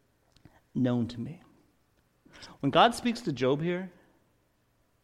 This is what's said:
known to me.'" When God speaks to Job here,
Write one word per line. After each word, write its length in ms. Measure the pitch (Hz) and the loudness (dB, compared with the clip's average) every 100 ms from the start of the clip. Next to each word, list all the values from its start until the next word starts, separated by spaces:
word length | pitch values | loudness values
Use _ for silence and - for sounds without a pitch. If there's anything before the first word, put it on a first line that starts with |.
| _ _ _ _ - _ _ | _ _ _ _ -20 _ _
known 340 | - 123 123 110 | -2 0 0 -2
to 100 | 113 | -6
me.'" 240 | 120 170 - _ _ _ _ _ _ _ _ - - - | -12 -12 -20 _ _ _ _ _ _ _ _ -20 -20 -6
When 100 | 139 | 0
God 240 | 151 220 233 | 6 4 4
speaks 260 | 240 233 | -4 -4
to 100 | - | -4
Job 300 | 127 127 147 | 0 0 0
here, 300 | 165 175 190 - _ _ _ _ _ _ _ _ _ _ | -2 -4 -8 -16 _ _ _ _ _ _ _ _ _ _